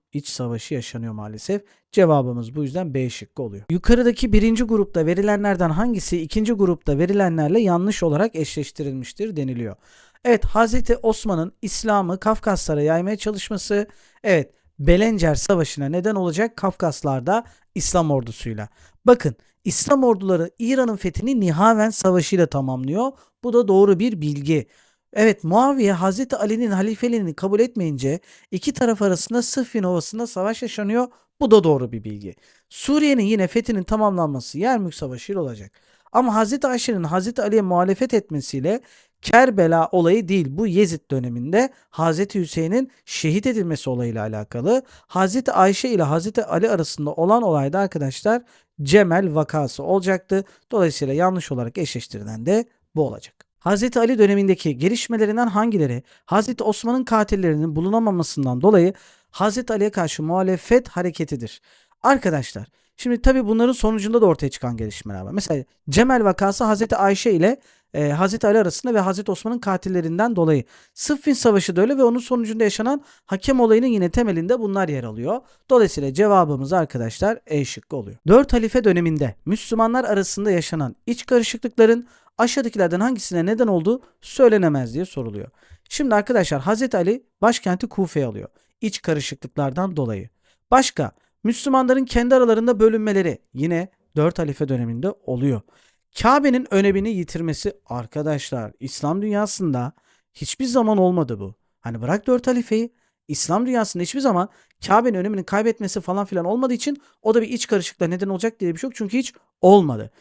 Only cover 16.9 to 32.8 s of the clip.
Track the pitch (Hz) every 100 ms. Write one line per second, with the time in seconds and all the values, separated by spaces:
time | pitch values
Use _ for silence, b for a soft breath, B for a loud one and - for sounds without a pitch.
16.9 | 147 147 131 127 214 b b b - -
17.9 | 180 160 139 117 113 117 107 107 b b
18.9 | b - 247 156 117 _ _ - - -
19.9 | 277 254 208 190 180 170 - 233 262 247
20.9 | 208 185 - 226 269 185 156 214 226 214
21.9 | 214 190 180 156 190 165 143 131 131 131
22.9 | 175 254 269 b _ 247 233 233 190 202
23.9 | 185 233 208 151 143 143 156 - b b
24.9 | b _ - 220 208 160 196 269 269 208
25.9 | 185 190 190 262 254 208 220 240 190 202
26.9 | 220 240 233 185 147 190 208 247 247 170
27.9 | 139 135 165 b b b 190 - - 247
28.9 | 214 202 175 - 233 240 - 247 233 185
29.9 | 180 156 214 233 - 196 220 240 - 202
30.9 | 226 247 b b - 269 214 165 143 123
31.9 | 117 107 104 101 85 b b b -